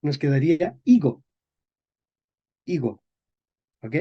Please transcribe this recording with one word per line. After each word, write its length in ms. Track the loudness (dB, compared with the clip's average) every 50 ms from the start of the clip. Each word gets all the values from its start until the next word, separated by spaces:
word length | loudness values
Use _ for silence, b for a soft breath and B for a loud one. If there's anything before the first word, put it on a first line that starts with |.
nos 160 | -4 -6 -6 -2
quedaría 600 | -2 0 0 2 2 2 0 0 0 -6 -6 -8 _
higo, 380 | 4 4 4 4 0 -2 -4 _ _ _ _ _ _ _ _ _ _ _ _ _ _ _ _ _ _ _ _ _ _ _ _ _ _ _ _ _
higo, 360 | -6 -6 -4 -4 -6 -6 _ _ _ _ _ _ _ _ _ _ _ _ _ _ _ _ _
¿ok? 140 | -14 -6 -6 -6